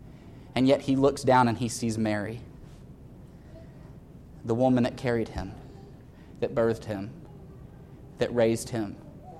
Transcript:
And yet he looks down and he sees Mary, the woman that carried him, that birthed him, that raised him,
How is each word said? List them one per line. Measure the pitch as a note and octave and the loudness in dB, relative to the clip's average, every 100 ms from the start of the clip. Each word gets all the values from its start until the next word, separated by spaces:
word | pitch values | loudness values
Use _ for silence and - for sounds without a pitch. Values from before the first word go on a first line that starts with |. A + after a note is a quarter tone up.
| - - - - - | -20 -20 -20 -20 -6
And | - C3 | 2 4
yet | C#3 | 4
he | - C3+ | 4 4
looks | C#3+ C#3 | 4 4
down | C3 B2+ A#2+ | 4 6 6
and | G#2+ | 4
he | A#2+ | -2
sees | - A#2 A2 | -2 -2 0
Mary, | A2 G#2+ G2+ A#2 - - - - - - - - - - - - - - - - - - - - | 0 0 -2 -8 -12 -18 -20 -20 -20 -20 -20 -20 -20 -20 -20 -18 -18 -18 -18 -18 -20 -20 -20 -10
the | A#2 A#2 | -2 2
woman | B2+ B2+ | 4 4
that | A#2+ - | 2 0
carried | C3 A#2 A2 | -2 0 -2
him, | - F#2+ - - - - - - - - - | -4 -8 -10 -16 -18 -18 -20 -20 -20 -20 -6
that | A#2 | -2
birthed | B2+ A2+ A2+ - | 2 2 0 -4
him, | G2+ G2+ - - - - - - - - - - - | -6 -6 -12 -18 -18 -18 -18 -18 -18 -20 -20 -20 -4
that | A#2+ A#2+ | 0 4
raised | A2+ A2+ - | 4 2 -2
him, | A#2+ G2+ - - - - - | -6 -6 -8 -16 -18 -18 -18